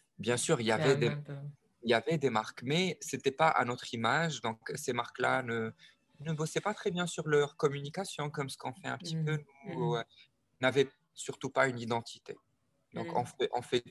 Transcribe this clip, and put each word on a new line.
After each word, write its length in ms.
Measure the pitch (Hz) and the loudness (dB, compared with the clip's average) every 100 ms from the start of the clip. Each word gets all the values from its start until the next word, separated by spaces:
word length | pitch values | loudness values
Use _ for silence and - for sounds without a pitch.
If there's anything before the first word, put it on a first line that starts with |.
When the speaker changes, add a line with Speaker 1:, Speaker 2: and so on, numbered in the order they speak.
| _ - | _ -6
Speaker 1:
bien 180 | 104 120 | 0 0
sûr, 240 | - 120 | 2 2
il 40 | |
y 20 | 113 | 4
Speaker 2:
C'est 60 | |
Speaker 1:
avait 200 | 110 131 | 4 6
Speaker 2:
un 40 | 139 | 4
Speaker 1:
des, 140 | 151 | 4
Speaker 2:
peu. 240 | 147 - 139 143 - _ _ | 0 -8 -10 -12 -14 _ _
Speaker 1:
il 80 | 117 | 2
y 40 | |
avait 240 | 117 147 165 | 2 4 2
des 120 | 139 | 2
marques, 320 | 110 110 - | 2 0 -6
mais 360 | 120 160 185 156 | -2 0 0 -2
c'était 300 | - - 135 | -6 -2 -2
pas 180 | 131 160 | 4 4
à 160 | - | 4
notre 300 | 123 123 - | 2 -2 -6
image. 480 | 117 113 143 165 147 | 0 2 2 2 -2
Donc, 160 | 117 110 - | -4 -4 -6
ces 180 | 156 - | -6 -2
marques-là 500 | 123 117 - 123 131 | -2 -4 0 2 2
ne, 280 | 127 117 113 - - _ _ _ | 0 -2 -2 -6 -20 _ _ _
ne 120 | 147 | -6
bossaient 260 | 151 156 165 | -4 -2 -2
pas 140 | 196 | -2
très 160 | 214 208 | -2 -2
bien 160 | 175 175 | -2 -2
sur 200 | - 156 | -4 2
leur 300 | 147 147 - | 4 4 2
communication, 720 | 151 143 143 170 196 - 147 | 0 0 -6 -6 -8 -6 -6
comme 220 | 147 135 | -4 -6
ce 80 | - | -6
qu'on 160 | 131 | -8
fait 140 | 127 131 | -8 -6
un 100 | 120 | -6
petit 180 | 170 160 | -4 -2
Speaker 2:
Mhm. 80 | |
Speaker 1:
peu, 180 | 151 156 147 - - | 0 -2 -4 -16 -10
nous, 240 | 165 120 | -2 0
Speaker 2:
Mhm. 80 | 120 | 0
Speaker 1:
euh, 20 | - - - _ _ _ | -4 -14 -20 _ _ _
n'avaient 300 | 131 131 135 - _ | 0 2 0 -2 _
surtout 340 | - - - 135 | -14 -12 -8 -4
pas 200 | 135 135 | 2 2
une 100 | 120 | 0
identité. 580 | 117 117 113 - - - _ _ _ _ _ | -2 -2 -4 -14 -14 -16 _ _ _ _ _
Donc, 140 | - 113 | -8 -4
Speaker 2:
Mhm. 100 | - | -2
Speaker 1:
on 60 | |
fait, 260 | 117 - - | -4 -2 -2
on 100 | 120 | -2
fait 220 | - 123 - | 0 -2 -2